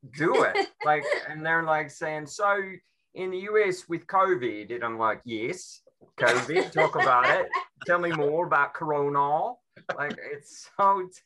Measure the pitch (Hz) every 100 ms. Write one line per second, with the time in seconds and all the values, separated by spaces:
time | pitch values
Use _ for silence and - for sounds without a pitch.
0 | 135 - 170 494 - 415 - _ 440 -
1 | - - - 156 156 165 165 156 147 -
2 | 160 156 147 - 208 202 196 180 _ _
3 | _ - 185 185 196 214 208 180 - 165
4 | - 190 190 175 123 104 104 120 117 113
5 | 113 104 - 110 117 180 - - _ _
6 | _ - 123 123 120 165 - - 160 160
7 | - - - 185 180 - - _ - 175
8 | 175 160 143 151 175 151 143 - 160 147
9 | 143 143 143 151 202 247 _ - - -
10 | 147 - 117 143 - - - - 196 196
11 | 180 -